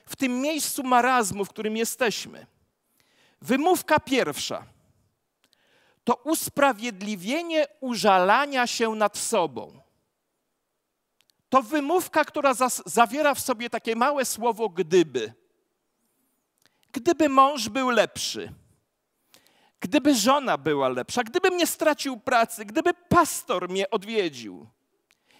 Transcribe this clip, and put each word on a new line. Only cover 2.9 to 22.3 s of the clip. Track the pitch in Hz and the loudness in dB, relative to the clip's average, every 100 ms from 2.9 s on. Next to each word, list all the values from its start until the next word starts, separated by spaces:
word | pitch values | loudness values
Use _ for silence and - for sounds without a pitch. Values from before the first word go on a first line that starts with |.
| _ _ _ _ _ | _ _ _ _ _
Wymówka | 139 254 339 349 - 302 | -2 0 2 2 2 2
pierwsza | - 262 170 - - 80 - _ _ _ _ _ _ _ _ _ _ _ _ _ | 2 0 0 -4 -8 -10 -12 _ _ _ _ _ _ _ _ _ _ _ _ _
to | - 247 | -4 -2
usprawiedliwienie | 294 320 - - 277 202 240 185 208 202 185 302 339 320 277 _ | -2 -4 -4 0 2 2 -6 -8 -8 -8 -4 -4 -2 -2 -2 _
użalania | 262 220 208 185 180 233 285 269 240 | -8 0 4 6 6 4 2 -2 -2
się | - 226 220 | -2 -2 0
nad | 208 - | 0 -2
sobą. | - 214 160 113 - 139 _ _ _ _ _ _ _ _ _ _ _ _ _ _ _ _ _ | -2 0 -2 -4 -14 -18 _ _ _ _ _ _ _ _ _ _ _ _ _ _ _ _ _
To | 262 | 0
wymówka, | 220 302 285 359 - 311 285 | 2 -2 0 0 0 -2 -2
która | 311 277 | 0 0
zas-, | 247 254 - - | 2 0 -2 -2
zawiera | 170 233 277 294 269 | 2 2 2 0 0
w | |
sobie | - 226 240 | -4 -6 -6
takie | 226 233 226 | -6 -4 0
małe | 262 294 262 | 0 0 -4
słowo | - 233 214 220 | -4 -4 -2 -4
"gdyby". | 175 160 185 160 123 107 - _ _ _ _ _ _ _ _ _ _ _ _ _ _ _ | -4 2 4 4 0 -8 -12 _ _ _ _ _ _ _ _ _ _ _ _ _ _ _
Gdyby | 254 240 320 302 | -4 0 2 4
mąż | 269 269 294 214 | 6 4 2 -4
był | 240 254 | -2 2
lepszy, | 226 180 - - 110 87 - _ _ _ _ _ _ _ _ _ _ _ _ | 2 2 -2 -8 -8 -12 -14 _ _ _ _ _ _ _ _ _ _ _ _
gdyby | 185 277 285 254 | -2 2 4 4
żona | 214 285 240 147 | 4 2 2 -2
była | 156 147 131 | 0 0 0
lepsza, | 127 120 247 | 0 -4 -4
gdybym | 233 302 381 359 | -2 0 2 2
nie | 320 | 0
stracił | - 320 285 277 240 | 0 0 0 -4 -8
pracy, | - | 0